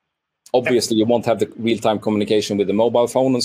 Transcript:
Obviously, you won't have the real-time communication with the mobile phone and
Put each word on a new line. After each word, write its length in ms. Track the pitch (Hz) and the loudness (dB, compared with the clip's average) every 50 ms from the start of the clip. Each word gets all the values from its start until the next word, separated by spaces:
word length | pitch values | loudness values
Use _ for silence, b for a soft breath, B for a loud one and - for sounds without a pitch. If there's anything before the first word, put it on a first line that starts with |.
| _ _ _ _ _ _ _ _ _ - - | _ _ _ _ _ _ _ _ _ -2 -2
Obviously, 440 | 123 120 160 135 117 - - 117 | -2 0 2 0 0 0 0 0
you 100 | 107 107 | 0 2
won't 200 | 110 120 117 101 | 2 2 0 0
have 120 | 120 117 98 | 0 0 0
the 100 | 107 - - - | -2 -4 -6 -6
real-time 420 | 110 113 113 107 - 113 107 101 | -4 -2 -2 0 0 -2 -2 0
communication 580 | - 107 107 104 104 101 110 107 104 - 107 101 | -2 -2 -2 -2 0 0 0 0 0 0 0 0
with 80 | 101 | 0
the 60 | 90 98 101 113 | 0 2 2 0
mobile 220 | 120 113 120 120 | 2 2 2 0
phone 280 | 117 - 131 131 131 131 | 2 0 0 0 2 0
and 80 | 123 120 | 0 0